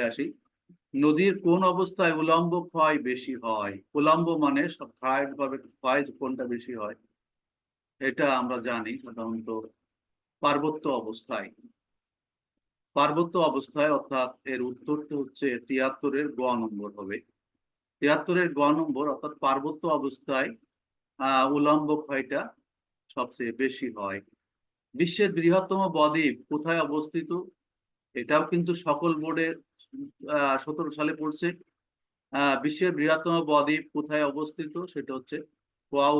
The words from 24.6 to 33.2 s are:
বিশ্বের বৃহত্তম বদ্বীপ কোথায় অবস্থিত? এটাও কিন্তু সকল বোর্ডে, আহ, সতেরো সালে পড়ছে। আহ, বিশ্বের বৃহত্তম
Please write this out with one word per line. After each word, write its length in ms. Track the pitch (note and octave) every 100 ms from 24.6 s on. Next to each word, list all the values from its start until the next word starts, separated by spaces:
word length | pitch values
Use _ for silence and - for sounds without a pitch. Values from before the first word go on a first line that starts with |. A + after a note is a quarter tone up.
| _ _ _ B2
বিশ্বের 320 | E3+ - G3
বৃহত্তম 500 | E3 E3 F#3 F#3 G3 F#3+ D#3
বদ্বীপ 380 | D3+ D#3+ D3 A#2+ -
কোথায় 320 | D3+ D#3+ E3
অবস্থিত? 480 | D3 D3+ D3+ E3 D3+ F3 G3 _ _ _ _ _ _
এটাও 300 | B2+ A#2 D3+ E3
কিন্তু 240 | F3 E3+ E3+
সকল 360 | D#3 D3 E3+ D3+
বোর্ডে, 260 | D#3 D#3+ E3 - _ _ _ C4 C#4+ - - D3
আহ, 220 | C#3 C3+
সতেরো 280 | D3+ D#3 D3+
সালে 220 | D3+ D3+ D#3
পড়ছে। 260 | D3+ D3+ F3 F3 _ _ _ _ _ _ _
আহ, 220 | C3+ C#3+ C3+
বিশ্বের 280 | D3 D3+ F#3 D3+
বৃহত্তম 400 | D3+ D#3